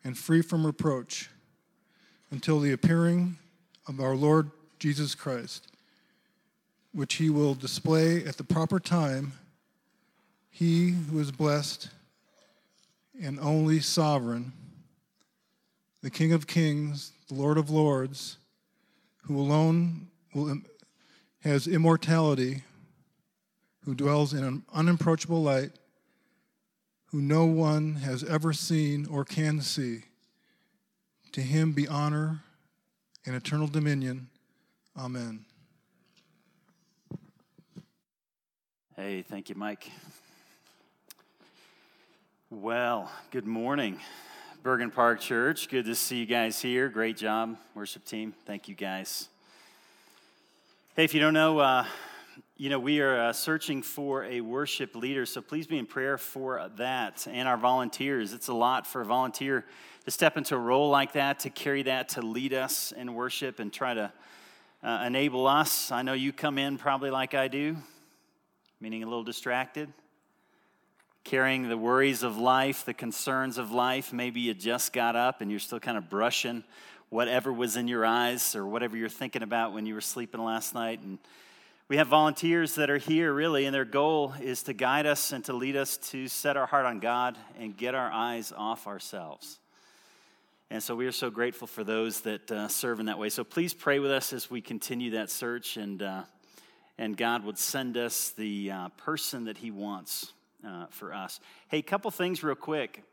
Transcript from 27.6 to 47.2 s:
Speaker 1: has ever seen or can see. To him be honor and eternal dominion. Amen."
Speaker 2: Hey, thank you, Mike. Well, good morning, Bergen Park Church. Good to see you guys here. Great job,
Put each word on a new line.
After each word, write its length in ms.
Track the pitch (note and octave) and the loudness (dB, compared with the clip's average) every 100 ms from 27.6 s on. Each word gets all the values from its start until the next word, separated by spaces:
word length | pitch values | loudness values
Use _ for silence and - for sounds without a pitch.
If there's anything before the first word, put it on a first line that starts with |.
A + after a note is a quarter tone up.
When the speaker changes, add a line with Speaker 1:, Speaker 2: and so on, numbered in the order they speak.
| D#3 D3+ D#3 D3+ | 4 2 0 -2
Speaker 1:
has 280 | C#3 C3 | -4 -4
ever 300 | D3+ D#3 D#3+ | 0 0 2
seen 540 | D3+ - E3 D3+ D3 D3 | 0 2 2 2 0 -2
or 180 | C#3+ C3+ | -4 -2
can 340 | - D#3 D3+ | 0 0 0
see. 440 | C3 - B2+ A2+ - _ _ _ _ _ _ _ _ _ _ _ _ | -2 -2 -2 -6 -12 _ _ _ _ _ _ _ _ _ _ _ _
To 100 | - | -4
him 300 | C3 D#3 D#3+ | 0 4 4
be 160 | C#3+ D3 | 2 0
honor 560 | D3 D3 D3+ D#3 D#3 - _ _ _ _ _ _ - - | 0 0 0 -2 -4 -10 _ _ _ _ _ _ -16 -8
and 100 | B2+ | -6
eternal 300 | - D3+ D3+ | -2 -2 0
dominion. 640 | D3+ D3+ C#3+ C3 C3 B2+ _ _ _ _ _ _ - | 0 2 0 -2 -6 -10 _ _ _ _ _ _ -12
Amen." 500 | B2+ B2+ A#2 A2 G#2+ _ _ _ _ _ _ _ _ _ _ _ _ _ _ _ _ - - _ _ _ _ - - _ _ _ _ _ _ _ _ _ _ - | -8 -8 -8 -10 -16 _ _ _ _ _ _ _ _ _ _ _ _ _ _ _ _ -16 -16 _ _ _ _ -20 -20 _ _ _ _ _ _ _ _ _ _ -12
Speaker 2:
Hey, 280 | G2 F#2+ | -8 -8
thank 260 | F#2 G2 - | -8 -12 -10
you, 60 | G2 | -8
Mike. 340 | G#2 G2+ - - - - _ _ _ _ _ _ _ _ _ - _ _ _ _ _ _ _ _ _ _ _ _ _ | -8 -8 -16 -20 -20 -20 _ _ _ _ _ _ _ _ _ -20 _ _ _ _ _ _ _ _ _ _ _ _ _
Well, 600 | A2 G#2 A#2 A#2+ A#2 F2+ - - | -8 -2 0 0 0 -4 -14 -8
good 160 | B2+ G#2+ | -6 -4
morning, 520 | A2+ A#2+ C#3+ A2+ G2 - - - - - - | -2 0 0 -2 -4 -12 -18 -20 -20 -20 -8
Bergen 300 | C3 B2+ A#2 | 0 0 0
Park 280 | B2+ A#2 A2+ | 4 4 4
Church. 500 | - A#2+ C3 D#3 - | 0 2 2 0 -2
Good 160 | C3 A2 | -2 0
to 100 | A2+ | -2
see 220 | - B2 | -2 -2
you 100 | A2+ | 0
guys 340 | A#2+ A2+ A2 | 2 0 -2
here. 260 | B2+ B2 C3 | 0 0 0
Great 300 | A2 A2+ | 0 -2
job, 400 | A2 | 0